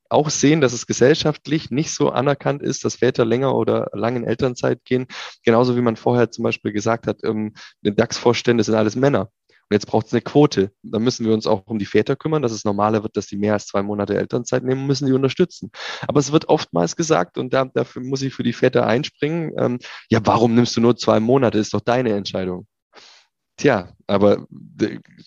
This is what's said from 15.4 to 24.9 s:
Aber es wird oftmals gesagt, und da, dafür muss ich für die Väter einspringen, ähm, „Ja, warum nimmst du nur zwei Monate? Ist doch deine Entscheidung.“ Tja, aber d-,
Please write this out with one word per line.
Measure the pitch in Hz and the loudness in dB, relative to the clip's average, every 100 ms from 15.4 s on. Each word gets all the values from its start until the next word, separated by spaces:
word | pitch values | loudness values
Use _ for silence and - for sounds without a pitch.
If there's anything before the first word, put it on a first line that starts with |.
| 180 - - - - - - | -2 -4 -16 -14 -14 -8 -2
Aber | 131 | 0
es | 135 | 2
wird | 156 - | 0 2
oftmals | 156 - 165 170 - | 0 0 -2 -2 -2
gesagt, | 160 156 - - | 0 0 0 -6
und | 127 | -2
da, | 135 131 | -2 0
dafür | 127 127 - | -2 -6 -8
muss | 127 135 | -8 -6
ich | 135 | -6
für | - | -4
die | 120 | -4
Väter | - 127 120 117 | 0 2 2 2
einspringen, | 113 160 - 143 170 156 - | 0 -2 -6 -6 -4 -6 -2
ähm, | 123 123 - - - | -2 -2 -8 -18 0
„Ja, | 113 | 0
warum | 104 107 117 | 2 2 4
nimmst | 117 120 - | 4 4 2
du | |
nur | 117 117 | 2 2
zwei | - 110 | 2 2
Monate? | 110 135 120 107 | 4 2 2 2
Ist | 107 | 0
doch | 104 | -2
deine | - 120 123 | 0 0 0
Entscheidung.“ | 101 95 101 92 90 101 _ _ - - - _ _ _ - | -2 -4 -6 -4 -8 -12 _ _ -20 -20 -20 _ _ _ -2
Tja, | 147 113 87 - - | 2 2 -2 -14 -4
aber | 101 101 101 - | 2 4 2 -2
d-, | - - - 110 | -20 -20 -4 -4